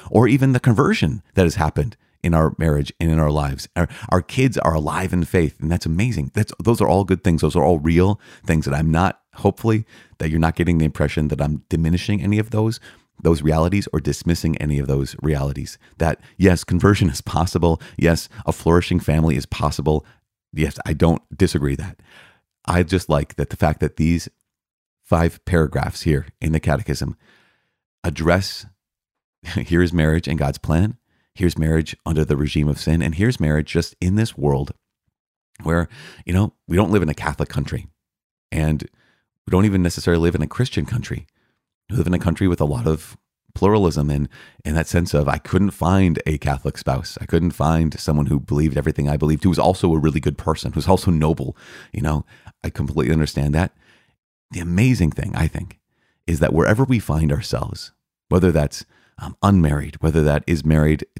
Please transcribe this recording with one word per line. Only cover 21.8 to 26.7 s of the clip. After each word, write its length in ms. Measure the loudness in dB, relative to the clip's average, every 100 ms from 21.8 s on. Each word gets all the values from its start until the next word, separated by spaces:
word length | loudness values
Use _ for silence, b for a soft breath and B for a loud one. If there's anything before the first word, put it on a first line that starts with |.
| -8 -14 b b b b b _
I 180 | -2 0
just 260 | 2 0 0
like 280 | -2 -2 -6
that 140 | -6
the 60 | 0
fact 240 | 0 0
that 160 | -4 0
these 320 | 0 0 -4 _ _ _ _ _ _ _
five 380 | -2 2 2 -2
paragraphs 580 | -2 2 2 0 -6 -4
here 240 | 0 0 -2 -6
in 120 | -2
the 80 | -2
Catechism 560 | 0